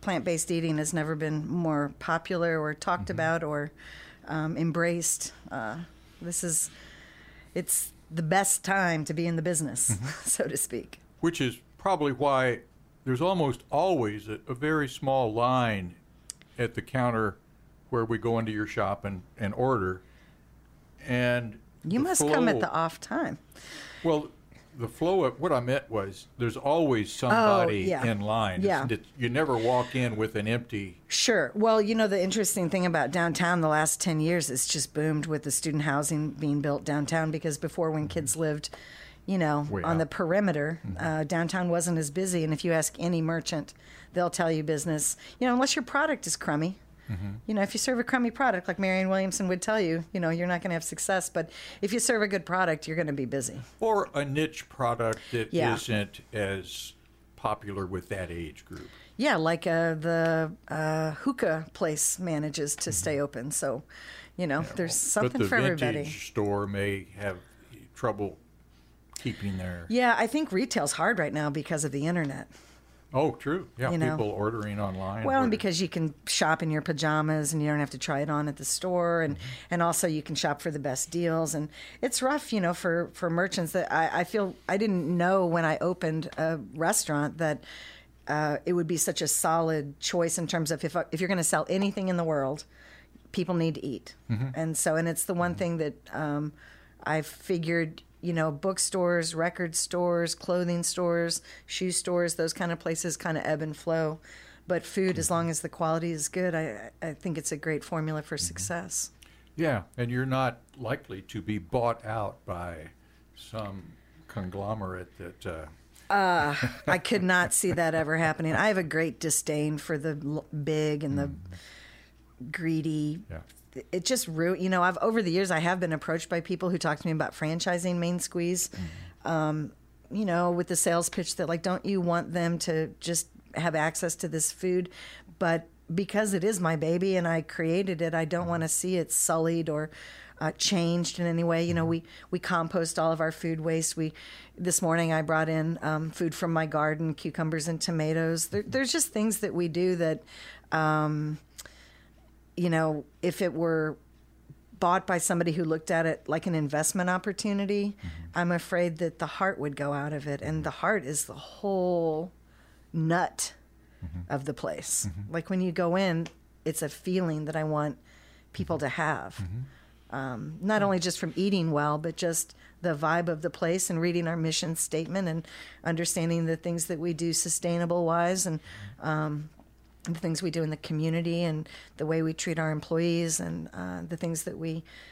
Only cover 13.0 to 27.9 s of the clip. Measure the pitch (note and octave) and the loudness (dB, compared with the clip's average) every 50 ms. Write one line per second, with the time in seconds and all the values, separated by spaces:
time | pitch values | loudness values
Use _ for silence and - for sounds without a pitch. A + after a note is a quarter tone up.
13 | - C3 B2+ B2 E3 F#3 F#3+ F3 D3+ C#3 B2+ - - - C#3 D3 F3 F#3+ F3+ C3+ | -2 -2 0 2 2 2 4 4 2 2 0 -2 -6 -2 2 2 4 4 4 4
14 | A2+ G#2 G#2 G#2+ G2 G#2+ G#2+ - - - B2+ A#2+ D3 D3+ D#3+ D3+ C#3 B2+ - - | 2 0 -2 -4 -6 -8 -8 -8 -8 -8 -6 -2 0 2 2 2 0 -2 -4 -4
15 | D3 C3+ C3+ C3 B2 A2 G#2+ A#2 A#2+ B2+ C3 B2+ B2 A2+ G#2+ G2 F2+ F2 - - | 0 2 2 2 2 2 2 2 2 4 4 4 4 2 2 0 -2 -6 -10 -14
16 | - - - - - - - - - - - - A#2+ A2+ - A2 - - - C3 | -20 -20 -20 -18 -18 -18 -18 -18 -20 -16 -4 -4 -4 -2 -2 -6 -6 -2 0 2
17 | B2 B2 A#2 A2 A2 G2+ - - - - - - - - - - - - C3 A#2 | 2 2 2 2 2 0 0 -4 -14 -20 -20 -20 -20 -20 -20 -20 -8 -2 0 0
18 | A2+ A2 A#2 G#2 A2+ A#2 A#2 A2+ A2+ A2 G#2+ G#2 G#2+ G#2+ - A#2 G#2 G2 G2+ - | 2 2 0 0 2 2 2 2 2 0 0 -2 -2 -2 0 0 0 0 0 -2
19 | - G2+ G2 F2+ - - - - A2 G2 - - B2 C3+ C3 G#2+ F#2 F#2 F#2 F#2 | -4 -6 -6 -6 -10 -14 -8 -4 -4 -2 0 2 2 2 4 2 2 0 -2 -4
20 | - - - - - - - - - - - - - - - - - - - - | -8 -16 -20 -20 -20 -20 -20 -20 -20 -20 -20 -20 -20 -20 -20 -20 -20 -20 -20 -14
21 | D#3 C3+ B2 B2 B2 B2 B2 B2 A#2 A2 G#2+ - - - - - - D#3 G3 B3 | -4 -2 0 2 4 2 2 2 0 -4 -10 -14 -20 -20 -20 -10 -4 -2 0 0
22 | D4+ F#4 F4+ E3+ - - - - B3 A3+ D#3+ A2+ F#3 - - D#3+ E3 D#3+ - - | 2 2 2 2 4 4 4 6 6 4 4 2 2 0 0 0 0 -2 -4 -8
23 | - - A3+ D4 D4 - - - - - - - - - - - - - - - | -8 -4 -4 -2 -2 -2 -4 -8 -12 -20 -20 -20 -18 -16 -16 -16 -16 -16 -14 -2
24 | - E3 D#3 D3+ D3 - - - - - - - - - - C3 A#2 A#2 - - | 2 2 2 2 0 -4 -12 -20 -20 -20 -20 -20 -20 -20 -8 -8 -6 -6 -2 0
25 | D#3+ F3 G3 F#3+ D3 B2+ B2 C3+ D#3+ F3+ D3 B2 B2 B2 C3 C3+ - - A2 G#2 | 2 2 4 4 4 2 2 0 0 2 2 2 2 2 0 0 0 -2 -2 -2
26 | G2 G2 F#2+ - - - - - A#2+ A#2 - - - C#3 D#3 E3+ D#3+ C#3 B2 A2 | -2 -2 -6 -12 -16 -18 -4 -2 -2 -2 -2 0 2 2 4 6 6 6 6 4
27 | G2 - - - C3 B2 G#3+ A3+ A3 G#3+ G3+ F#3+ - - G#2 G2 - F#3+ | 2 0 -2 -2 2 4 6 6 8 6 6 6 6 4 2 2 2 0